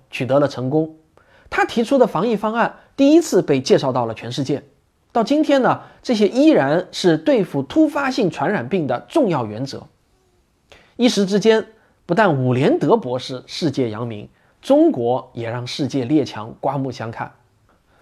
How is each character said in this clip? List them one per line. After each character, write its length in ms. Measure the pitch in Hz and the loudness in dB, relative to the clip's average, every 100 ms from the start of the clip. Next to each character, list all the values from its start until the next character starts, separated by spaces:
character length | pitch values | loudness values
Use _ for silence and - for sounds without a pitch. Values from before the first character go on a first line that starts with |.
| _ | _
取 140 | - | -8
得 140 | 123 139 | 0 0
了 80 | 139 | 0
成 240 | 120 131 | -2 -2
功。 260 | 156 160 - _ _ _ _ _ | -2 -2 -8 _ _ _ _ _
他 140 | - | -4
提 180 | 392 226 | -2 -2
出 160 | 220 269 | 0 2
的 80 | 214 | 2
防 200 | 156 233 | 2 -2
疫 100 | 208 | -2
方 180 | 214 | -2
案 220 | 233 196 - _ - | -2 -2 -4 _ 2
第 140 | 277 | 4
一 100 | 320 | 6
次 220 | 330 196 | 4 0
被 180 | 165 135 | 2 -2
介 160 | 131 180 | 2 2
绍 140 | 139 | 2
到 160 | 127 117 | -2 -4
了 80 | |
全 160 | 113 120 | -8 -10
世 140 | 127 | -8
界。 180 | 135 135 - _ _ _ _ | -6 -6 -8 _ _ _ _
到 140 | 240 | -4
今 180 | 214 302 | 0 0
天 180 | 294 277 | 2 2
呢， 180 | 208 131 - _ | 2 0 -6 _
这 100 | - | -4
些 140 | 214 196 | 0 2
依 220 | 233 311 | 4 4
然 360 | 214 139 160 - | 6 4 0 -2
是 240 | - 180 156 | 0 2 2
对 260 | 302 254 | 2 0
付 220 | 175 139 | 0 -4
突 240 | 135 320 302 | -2 2 2
发 240 | 294 269 | 0 -4
性 180 | 262 185 | -2 -2
传 220 | - 147 | -2 -2
染 160 | 190 123 | -2 -2
病 180 | 190 135 | -4 -2
的 140 | 123 - | -4 -2
重 200 | 330 220 | 0 0
要 160 | 147 | 0
原 200 | 107 104 | -4 -8
则。 240 | 139 - - _ _ _ _ _ _ _ _ - _ | -10 -10 -16 _ _ _ _ _ _ _ _ -20 _
一 140 | - 233 | 0 0
时 180 | 202 185 | 2 0
之 140 | 202 | 2
间， 260 | 220 220 220 _ _ _ - | 4 2 0 _ _ _ -2
不 80 | |
但 300 | 170 202 135 | 2 2 2
伍 80 | 127 | 0
连 260 | 127 170 311 | 2 2 2
德 180 | 156 220 | 2 0
博 220 | 127 123 | 0 -8
士 240 | - 127 - | -8 -12 -14
世 260 | - 160 | -6 -4
界 180 | 135 117 | -2 -4
扬 160 | 107 120 | -4 -8
名， 220 | 104 123 _ _ _ | -10 -16 _ _ _
中 300 | - 285 330 | 2 4 4
国 380 | 143 117 127 - | 2 -2 -4 -6
也 180 | 117 117 | -10 -8
让 160 | 120 120 | -8 -8
世 220 | - 135 | -6 -4
界 160 | 139 | -4
列 200 | 120 151 | 0 0
强 300 | 127 107 110 - | 0 -6 -14 -8
刮 180 | 139 143 | -6 -4
目 140 | 131 | -6
相 180 | 127 113 | -8 -10
看。 220 | 110 - _ _ _ _ _ _ _ | -10 -12 _ _ _ _ _ _ _